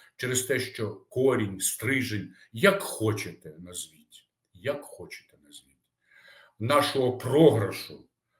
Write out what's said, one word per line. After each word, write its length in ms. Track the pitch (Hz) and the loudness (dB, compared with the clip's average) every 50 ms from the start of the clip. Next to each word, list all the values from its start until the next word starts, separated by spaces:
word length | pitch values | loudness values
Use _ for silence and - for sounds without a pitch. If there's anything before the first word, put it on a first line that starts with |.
| - - _ | -20 -20 _
Через 260 | - - 127 127 - | -8 -6 -2 -2 -2
те, 180 | - - 135 123 | 0 0 -2 -2
що 340 | 127 - - - 110 104 - - _ _ | -2 -6 -6 -6 -6 -6 -8 -12 _ _
корінь, 520 | - 127 131 135 123 113 107 98 95 95 | -2 2 2 2 2 2 -2 -2 -4 -4
стрижень, 720 | - - - - 107 120 139 131 127 - 110 98 87 - - - - _ | -6 -6 -6 -4 -4 -2 -2 -2 -2 -2 -4 -6 -6 -8 -16 -20 -20 _
як 300 | - 113 147 196 190 196 | -4 4 4 4 4 2
хочете 720 | - - - - 110 110 - - - 90 82 - _ 80 76 80 | -4 -8 -6 -2 0 0 0 -2 -6 -10 -14 -16 _ -20 -18 -16
назвіть, 680 | 90 90 87 - - - _ 78 _ _ - - _ _ _ _ _ _ _ | -18 -16 -14 -14 -14 -16 _ -20 _ _ -20 -20 _ _ _ _ _ _ _
як 280 | 87 90 131 147 147 | -8 -6 -6 -6 -6
хочете 540 | - - - - - - - - _ _ _ _ _ | -10 -16 -18 -18 -16 -16 -18 -20 _ _ _ _ _
назвіть, 280 | _ - - _ _ _ _ _ _ _ _ _ _ _ - - - - - - _ _ _ | _ -20 -20 _ _ _ _ _ _ _ _ _ _ _ -20 -20 -20 -20 -20 -20 _ _ _
нашого 600 | 107 110 147 143 143 143 - 135 127 123 123 - | 0 2 4 4 4 2 2 2 2 2 0 -2
програшу 840 | - 120 127 151 165 147 113 107 101 95 - - - - 76 - - _ _ _ _ _ _ | -4 2 6 8 8 8 8 6 0 -2 -6 -10 -12 -14 -18 -20 -20 _ _ _ _ _ _